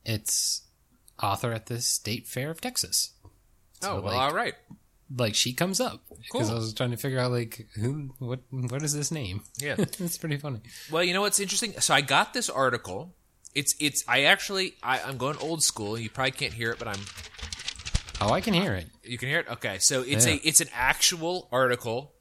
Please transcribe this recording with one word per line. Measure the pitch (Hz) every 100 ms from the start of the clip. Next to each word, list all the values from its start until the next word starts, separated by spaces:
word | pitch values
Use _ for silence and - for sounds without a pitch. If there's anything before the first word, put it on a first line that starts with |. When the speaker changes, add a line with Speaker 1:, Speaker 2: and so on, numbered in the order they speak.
Speaker 1:
it's | - 107 - - - - - _ _ _ - -
author | 104 98 123
at | 113 -
the | 120
State | - - - 113 -
Fair | - 143
of | 170
Texas. | 247 247 - - - _ - _ _ _ _ -
So, | 190
Speaker 2:
Oh, | 160
well, | 92
Speaker 1:
like, | 120
Speaker 2:
all | 135
right. | 175 139 - _ - _ _ _ 123
Speaker 1:
like, | 113
she | 104 123
comes | 127 180 196
up, | 247 - - - -
'cause | - 110
Speaker 2:
Cool. |
Speaker 1:
I |
was | 117 110
trying | 107 123
to | 120
figure | 139 131
out, | 123
like, | 123 113 113 110 -
who, | 113 151 139 -
what, | 120 127 _
what | 131 127 131
is | 151
this | 147 143
name? | 160 107 101 - -
Speaker 2:
Yeah. | 143 139
Speaker 1:
<laughs> |
It's | 185 - 175 -
pretty | 165 143
funny. | 143 113 120 - -
Speaker 2:
Well, | 160
you | 175
know | 185
what's | 208 202
interesting? | 196 202 226 180
So | -
I | 143
got | 143 139 -
this | 247 -
article. | - 131 117 - 92 170 - _ _ -
It's, | 147 143 -
it's, | 147 - -
I | 127
actually, | 143 190 - 196 185 -
I, | 120 135
I'm | 104 131
going | 127 147
old | 139 165
school. | - - 104 113
You | 110
probably | - 131
can't | - 135
hear | 113 117
it, | 117
but | 117
I'm | 98 101 - - - - - - - - - - -
Speaker 1:
Oh, | 101
I | 151
can | 208
hear | 175 185
it. | 95 85 -
Speaker 2:
You | 113 120
can | 127
hear | 160
it? | -
Okay. | 120 117 95
So | - 139
it's | 123 113 120
Speaker 1:
Yeah. |
Speaker 2:
a, | 147
it's | 156 -
an | -
actual | 117 127 147 - 175 165 180 -
article. | 127 127 123 120 117 147 _